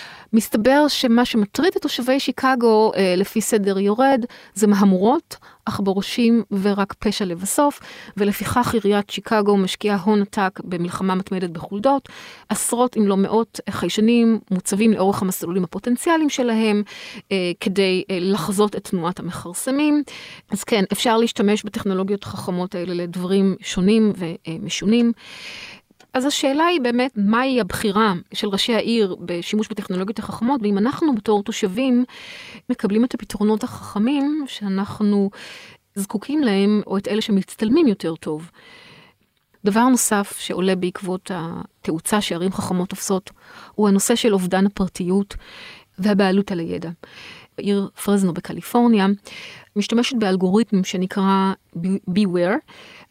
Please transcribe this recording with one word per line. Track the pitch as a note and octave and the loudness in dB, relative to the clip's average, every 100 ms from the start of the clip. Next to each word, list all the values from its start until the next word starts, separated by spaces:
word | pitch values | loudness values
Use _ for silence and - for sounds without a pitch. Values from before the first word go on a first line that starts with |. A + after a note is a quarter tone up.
| - - - | -18 -20 -2
מסתבר | A3+ - A#3+ G#3+ C#4 D4+ | 0 2 2 4 4 4
שמה | - C4 A#3 B3 | 2 2 4 2
שמטריד | A#3 G3+ - D#4+ F#4+ | 0 -2 0 0 0
את | |
תושבי | D4 - A#3+ C4+ | -2 -4 0 0
שיקגו, | C#4 - C4+ C4 A#3 G#3+ A3 - | 0 0 2 4 4 4 4 2
אה, | F#3+ F3+ | 2 2
לפי | G3+ - | 0 -2
סדר | G#3 A3 G3 F#3+ | 0 0 2 0
יורד, | G3+ G#3+ C4+ C4+ A#3 - - | 2 4 4 4 0 -10 -16
זה | - G#3 | 0 4
מהמורות, | G3+ G3+ F#3 G3+ D4+ - - - - - | 6 6 6 4 2 0 -14 -20 -14 -8
עכברושים | - G3 F#3+ F#3+ - A#3 A#3 - G3+ | -4 -2 -2 -2 2 4 4 2 0
ורק | G3 G3+ G3 | 0 0 -2
פשע | - A3+ - G3 | -4 -4 -2 -4
לבסוף, | E3+ F#3+ - C#4+ - - - - - | -4 -2 2 2 0 -10 -20 -10 -2
ולפיכך | G3+ G3+ G3 - A#3 | 0 0 -2 0 0
עיריית | A#3+ G3 G#3 G3+ | 2 2 0 0
שיקגו | - - A3 G3+ G3+ | -6 -2 0 4 2
משקיעה | F#3 - G#3 G3+ | 2 -2 -2 0
הון | F3+ G#3+ | 2 2
עתק | G3+ - F#3+ - | 2 0 -2 -4
במלחמה | - F3 F3 - F#3+ F#3 | -8 -6 -4 -4 -2 -2
מתמדת | F#3+ F#3+ F3+ | -2 -4 -6
בחולדות, | E3 - G3+ C4+ C#4 - - - - - | -8 -10 -2 0 0 -2 -16 -20 -14 -6
עשרות | G#3 - A#3 B3 A3+ | -4 -2 0 0 2
אם | G#3 | 2
לא | G3 | 2
מאות | G3 A3 A3+ - - | 2 2 0 -6 -10
חיישנים | - F3 G3 A3 A#3+ A#3 A3 - | -4 -2 2 4 4 4 2 0
מוצבים | F#3 - G3 A3+ | -4 -2 2 4
לאורך | G#3 F#3+ G3 | 4 2 0
המסלולים | F#3+ F#3 E3+ F#3 | -2 -4 -4 -2
הפוטנציאליים | F3+ F#3+ A#3+ B3 - E4 D4+ | -4 -4 -2 -2 2 2 2
שלהם, | - B3 A3 A3 G#3 G#3 - - A3+ - | 0 0 2 2 0 -2 -8 -18 -16 -4
אה, | G3 F3+ E3+ | -2 -2 -2
כדי, | - F#3+ F#3+ F#3 - | -2 0 2 2 -2
אה, | F#3+ | -2
לחזות | F3+ G3 D#3+ G3 G#3 - | 0 0 0 2 0 0
את | - | -4
תנועת | F#3+ E3+ F3+ | -4 -2 -4
המכרסמים. | E3+ - E3+ F3 - C4+ D4+ D4 C#4+ - - - - | -8 -10 -10 -8 -4 0 2 2 0 -8 -18 -20 -8
אז | G3+ | -8
כן, | - G#3 F#3+ | -2 0 0
אפשר | - B3+ A3+ | 0 2 2
להשתמש | A3+ - G3+ G#3 | 2 2 0 0
בטכנולוגיות | G#3 A3 G3 F#3+ F#3+ G3+ | -2 -6 -4 -2 -2 -4
החכמות | - F#3+ - F3+ F3+ F3+ | -8 -10 -6 -4 -4 -6
האלה | F3 | -6
לדברים | F3 F3 F3 F3+ G3 G3 F#3 | -4 -6 -6 0 2 2 0
שונים | - - F#3 A3+ G#3+ F#3 E3+ E3+ - | -4 0 4 6 4 2 -4 -8 -10
ומשונים. | D#3+ - - F3+ A#3 A#3 A#3 - - - - - - _ _ _ C4 | -8 -8 -4 2 4 4 0 -8 -20 -18 -18 -18 -20 _ _ _ -2
אז | C4 | 0
השאלה | - C#4+ C#4 E4 | 0 0 2 2
היא | F4 | 2
באמת, | A#3+ A#3+ B3+ G#3 | 0 0 0 0
מהי | G3+ A3+ C4+ B3 | 2 2 2 0
הבחירה | F#3+ - G#3+ G3 A3 F3 - | -2 -2 0 2 2 0 -6
של | - G#3 | -6 -2
ראשי | G3 - A3+ | 0 0 0
העיר | - A#3 G3+ F3+ | 2 2 0 -2
בשימוש | F3 F3 E3+ G#3+ G#3+ | -6 -6 -2 -2 -2
בטכנולוגיות | G#3+ G3 F#3 F#3+ A3+ | -6 -6 -4 -4 -6
החכמות, | - F#3+ A#3 C#4 | -8 -4 -2 0
ואם | G#3 G3 | 0 0
אנחנו | G#3+ C4+ D#4+ A#3+ | 0 0 0 0
בתור | A3 G#3 | 2 0
תושבים | G3+ A3 G#3 F#3 C4 B3 B3 - - - - - - | 0 -4 -2 0 0 2 0 -6 -18 -18 -18 -12 -8
מקבלים | B3 G#3 G#3 B3 | -4 0 2 0
את | |
הפתרונות | - - - G#3 G#3+ | -2 -8 -2 0 0
החכמים | A#3+ - - G#3+ A3 C#4+ C#4 D4+ C4+ | -2 -10 -8 -2 0 0 0 -2 -6
שאנחנו | - G3+ F#3+ G3+ - G#3 G3+ G3 - - - - - _ - | -8 -4 -4 -4 -2 0 2 0 -4 -16 -18 -20 -20 _ -10
זקוקים | G3 G#3 - D4 | -6 -6 -4 0
להם, | C4+ G3 G3+ G#3+ - | 2 2 2 2 0
או | G3 | -4
את | G3 | -2
אלה | G#3+ | -2
שמצטלמים | - G3 F#3 - A3 C#4+ D#4 | 0 0 -2 -4 0 4 4
יותר | G3 E3 D#3+ | 2 -2 -6
טוב. | - D#3 E3 _ - - - - - _ _ _ _ _ G#3 | -6 -8 -10 _ -20 -20 -20 -20 -20 _ _ _ _ _ -2
דבר | G#3 B3 | 2 4
נוסף | B3 - G#3 G3+ - | 4 2 0 -2 -8
שעולה | - - F#3 F#3+ | -8 -4 0 0
בעקבות | F3+ - F3+ F#3 - | -2 -6 -6 -8 -6
התאוצה | F#3 E3 F3 - _ - D#3+ - G#3 | -8 -8 -10 -12 _ -6 -6 -2 -2
שערים | - E3+ F#3 | 0 -2 -4
חכמות | F#3+ F#3+ F#3 F3+ | -4 -2 -2 -4
תופסות, | G3 - F#3+ - - - - - - | -6 -4 -4 -4 -18 -20 -20 -10 0
הוא | G#3 | 2
הנושא | G3 - A#3 | 4 2 2
של | B3 | 2
אובדן | G3 F3+ F#3 G3 | 2 2 2 2
הפרטיות | - F#3 - F3 F#3+ G3+ - - - - - _ - | 0 -4 -4 -2 0 -2 -8 -16 -20 -20 -20 _ -4
והבעלות | G3 G3 G3 G3 G3+ | 0 2 4 2 0
על | F3+ | -4
הידע. | E3 F3+ E3 E3+ - - - - - - | -4 -6 -8 -12 -16 -20 -20 -20 -18 -8
בעיר | F#3+ G3+ G3 - | -2 0 -2 -4
פרזנו | - G3+ F#3+ | 0 2 2
בקליפורניה, | F3 - E3 - A#3+ A#3+ A3 F#3+ G3+ - - - - - - | -2 -6 -10 -2 2 4 6 4 0 -4 -18 -18 -20 -8 -4
משתמשת | G3+ A3+ A#3+ B3+ | 0 0 0 0
באלגוריתם | G#3+ F#3+ F#3 G3+ A3+ G3 | 0 2 2 2 2 0
שנקרא | F#3 F#3 F#3 - F#3+ G3 F#3+ F#3+ _ E3+ | 0 -2 -4 0 2 2 2 -2 _ -8
Be-, | F3+ G3 - | -2 -2 -2
Beware. | F3+ G#3 F3+ F3 B3 - - - - - | 0 2 2 0 0 -4 -18 -20 -20 -12